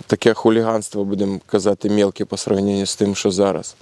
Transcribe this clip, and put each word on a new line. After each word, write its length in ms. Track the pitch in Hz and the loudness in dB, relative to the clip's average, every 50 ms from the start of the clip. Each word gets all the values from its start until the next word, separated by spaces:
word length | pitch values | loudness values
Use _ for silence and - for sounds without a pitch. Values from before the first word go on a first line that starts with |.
| - | -2
таке 280 | - 110 - - 117 110 | -2 -2 2 4 2 2
хуліганство, 720 | - - 113 110 113 113 113 113 110 104 - - 104 101 | 4 4 4 4 4 2 0 -2 -2 -4 -6 -6 -6 -4
будемо 360 | 98 98 95 101 98 98 90 - | -4 -2 -2 -2 -4 -4 -6 -4
казати, 420 | - - 101 92 104 98 - - 104 | -4 -2 0 0 0 0 0 -2 0
мілке 340 | 104 104 101 98 - - 101 | 2 2 2 2 0 -4 -8
по 120 | - 101 | -6 -6
сравненню 500 | - - - 104 98 98 101 101 98 98 | -6 -2 -2 0 0 0 0 0 0 -2
з 100 | - - | -2 -2
тим, 180 | - 107 101 98 | 0 0 0 0
що 160 | - - 104 | 0 -2 0
зараз. 440 | 90 95 101 98 87 80 - - - _ | 2 2 2 0 0 -2 -6 -12 -16 _